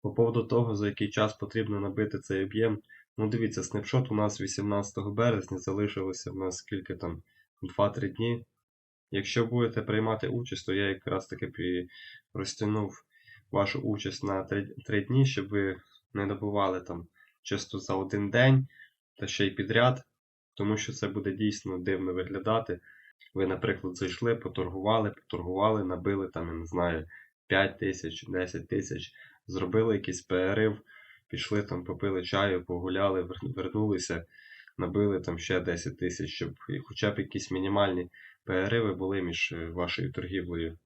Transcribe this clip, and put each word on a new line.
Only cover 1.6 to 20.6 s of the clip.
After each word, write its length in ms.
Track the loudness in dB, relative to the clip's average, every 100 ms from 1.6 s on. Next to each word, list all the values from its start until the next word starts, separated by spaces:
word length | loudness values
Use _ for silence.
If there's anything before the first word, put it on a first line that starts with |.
| -2 -2
набити 400 | -2 0 -2 -2
цей 240 | -2 -2
об'єм, 360 | 0 2 2 2 _ -20 _ -2
ну 120 | 0
дивіться, 340 | 2 0 -2
снапшот 480 | -4 -4 2 2 2
у 40 | 2
нас 260 | 2 0
вісімнадцятого 720 | -4 -2 0 0 0 -6 -4
березня, 460 | 2 4 4 -2 -6
залишилося 760 | -2 0 0 0 -4 -4 -8
в 40 | -4
нас 220 | -4 -6
скільки 380 | -8 -8 -6 -6
там, 280 | -6 -6 -12 _ _ _
два-три 480 | -8 0 2 2 -4
дні. 360 | -2 -2 -2 -6 _ _ _ _ _ _ -4
Якщо 300 | 0 0 2
будете 360 | 2 2 0
приймати 460 | 0 2 2 0 0
участь, 380 | -2 -4 -6 -2
то 80 |
я 160 | 0 2
якраз 380 | 0 -2 -4 -4
таки 200 | -8 -6
пі-, 400 | -4 -2 -2 -4 -14 -20 -20 _
розтягнув 720 | -6 -6 -2 0 0 -2 -6 _ _ -20 -20 _
вашу 280 | 2 2 0
участь 440 | -2 -2 -4 -4
на 200 | -2 -2
три, 320 | 0 -2 -2 -10 0
три 160 | 0
дні, 240 | 4 4 6
щоб 240 | 2 0
ви 280 | 0 0 -2 _ _ _
не 140 | -2 -2
добували 540 | -2 0 2 2 0
там 260 | -6 -10 -10 _ -20 _
чисто 380 | -4 -4 -4 -8
за 160 | -2 -2
один 340 | 0 0 2
день, 380 | 8 8 8 4 -10 -20 _ _ -10
та 80 | -6
ще 180 | 2 2
й 60 |
підряд, 520 | 2 2 6 6 4 -6 _ _ _ _
тому 240 | -2